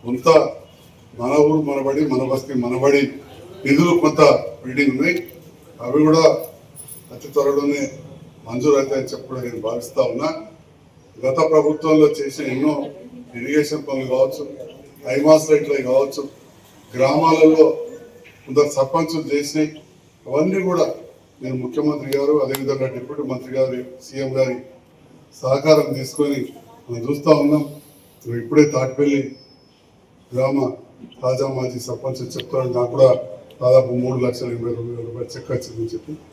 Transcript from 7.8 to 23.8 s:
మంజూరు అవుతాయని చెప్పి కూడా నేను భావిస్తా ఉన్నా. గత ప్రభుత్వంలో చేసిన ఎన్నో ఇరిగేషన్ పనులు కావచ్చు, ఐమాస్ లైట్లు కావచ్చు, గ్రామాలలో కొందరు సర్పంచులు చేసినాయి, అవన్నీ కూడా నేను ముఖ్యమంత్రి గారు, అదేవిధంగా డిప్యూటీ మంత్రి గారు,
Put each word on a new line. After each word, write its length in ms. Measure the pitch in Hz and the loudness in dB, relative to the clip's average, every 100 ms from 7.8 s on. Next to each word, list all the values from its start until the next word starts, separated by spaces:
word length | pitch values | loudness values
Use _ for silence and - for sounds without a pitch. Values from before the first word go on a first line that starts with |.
| - - - - - - - | -6 -10 -20 -20 -20 -20 -10
మంజూరు 280 | 120 147 139 | -2 2 2
అవుతాయని 300 | 135 135 123 | 2 -4 -6
చెప్పి 160 | - - | -12 -12
కూడా 120 | 127 120 | -10 -10
నేను 140 | 113 107 | -8 -8
భావిస్తా 340 | 120 - 180 160 | -8 -6 -4 -2
ఉన్నా. 160 | 131 156 - - - _ _ _ _ _ - | -2 -6 -6 -14 -20 _ _ _ _ _ -6
గత 200 | 131 135 156 | -4 0 2
ప్రభుత్వంలో 560 | 156 147 151 160 156 143 - | 4 2 -2 2 6 4 2
చేసిన 260 | 139 143 131 127 | -8 -6 -6 -2
ఎన్నో 180 | 151 147 - - - - - 120 | -2 -2 -8 -14 -20 -20 -16 -12
ఇరిగేషన్ 480 | 131 151 143 147 139 | -2 0 0 -6 -6
పనులు 220 | 135 127 127 | -8 -2 0
కావచ్చు, 280 | 135 - 143 - - - - - - 135 | 0 -2 -12 -14 -18 -20 -20 -16 -4 0
ఐమాస్ 320 | 151 156 156 | 6 6 6
లైట్లు 320 | 147 143 135 127 | 2 2 -2 2
కావచ్చు, 320 | 131 139 - - - - _ _ _ - | 0 0 -4 -10 -14 -20 _ _ _ -14
గ్రామాలలో 720 | 113 175 151 165 160 156 156 151 - - - - - - - | 0 2 4 4 6 6 8 4 4 -10 -14 -20 -20 -20 -20
కొందరు 260 | - 139 147 135 | -2 0 2 0
సర్పంచులు 480 | 131 165 156 160 139 | 0 0 -2 -4 -4
చేసినాయి, 380 | 143 147 160 151 - - _ _ _ 110 | -4 -4 -4 -4 -6 -20 _ _ _ -4
అవన్నీ 340 | 147 180 190 185 | -2 0 0 -2
కూడా 160 | 175 - - - - _ _ | 0 -2 -4 -16 -20 _ _
నేను 160 | 127 127 | -8 -6
ముఖ్యమంత్రి 460 | 123 151 151 147 139 139 | -6 -2 -2 -2 -4 -2
గారు, 160 | 143 151 | 2 2
అదేవిధంగా 440 | 131 139 135 135 131 127 | 2 -2 -2 -2 -4 -6
డిప్యూటీ 280 | 127 151 131 | -10 -10 -8
మంత్రి 200 | 123 127 131 | -8 -6 -2
గారు, 240 | 131 127 | -2 -2